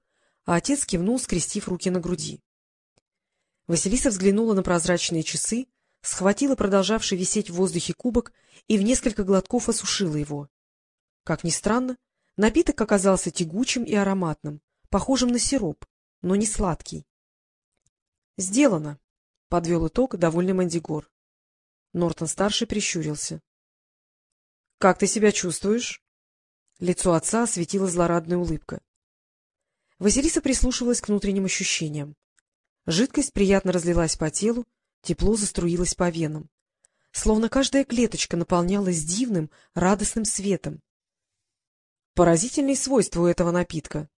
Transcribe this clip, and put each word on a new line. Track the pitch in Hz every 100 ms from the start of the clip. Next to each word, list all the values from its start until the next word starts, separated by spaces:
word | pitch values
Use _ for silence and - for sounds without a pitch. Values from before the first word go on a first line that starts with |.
| _ _ _ _ -
а |
отец | 170 - 277 -
кивнул, | 180 185 254
скрестив | - 185 - 208 -
руки | 180 190
на | 180
груди. | 170 175 156 147 _ _ _ _ _ _ _ _ _ _ _ _ -
Василиса | 170 196 247 285
взглянула | 196 190 202 226
на | 196
прозрачные | 185 175 170 175 - 165
часы, | 156 156 - 226 262 _ _ _
схватила | - - 185 208 277 262
продолжавший | 202 196 185 220 - 185
висеть | 180 214 208
в | 175
воздухе | 190 165 -
кубок | 170 247 233 - _ _ - -
и | 214
в |
несколько | 202 254 254 208
глотков | 190 190 185 247 233
осушила | 226 - - 190 151
его. | 147 147 143 _ _ _ _ _ _ _
Как | - 160
ни | 170
странно, | - 202 233 254 254 _ _ _ -
напиток | 214 285 349 -
оказался | 190 202 190 190 -
тягучим | - 165 175 262 262
и | 226
ароматным, | 208 196 190 170 151 151 147 _ _ -
похожим | 196 - 262 247
на | 240
сироп, | - 269 190 - - _ _ _
но | 175 196
не | 220
сладкий. | - 202 151 - 165 - _ _ _ _ _ _ _ _ _ _ _ _ -
«Сделано», — | 185 214 294 175 151 147 _ _ _ _ -
подвёл | 175 165 170 165
итог | - 254 185
довольный | 170 165 180
Мандигор. | 185 180 165 160 151 - _ _ _ _ _ _ _ _
Нортон-старший | 175 175 160 165 - 196 - 233
прищурился. — | 208 202 175 151 147 - 160 _ _ _ _ _ _ _ _ _ _ _ _ _ -
Как | 190 180
ты | 202
себя | 226 208
чувствуешь? | 202 180 160 196 226 240 - _ _ _ _ _ _ _ -
Лицо | 175 175 185
отца | 165 - 220
осветила | 233 180 165 196 190
злорадная | 175 170 170 165 175
улыбка. | 175 156 - - _ _ _ _ _ _ _ _ _ _ _ -
Василиса | 196 226 294 -
прислушивалась | 277 254 247 247 240 240
к | -
внутренним | 208 196 196 190
ощущениям. | - 190 - 156 151 147 147 _ _ _ _ _ _
Жидкость | - 165 262 - -
приятно | - 196 196 190
разлилась | 180 170 175 160 -
по | 160
телу, | - 208 240 240 _ _ _
тепло | - 170 185
заструилось | 220 208 - 170 170 175
по | - 175
венам. | 165 156 151 156 _ _ _ _ _ _
Словно | - - 220 226
каждая | 269 269 277
клеточка | 269 240 220 165 - 170
наполнялась | 170 175 175 202 196 170
дивным, | 151 190 254 190 156 _ _
радостным | - 180 202 202 - 208
светом. — | - 196 185 156 151 _ _ _ _ _ _ _ _ _ _ _ _ _
Поразительные | - 170 165 240 - 277 262
свойства | - 262 - 170
у | 175
этого | 175 175
напитка, — | 175 175 160 - 151 151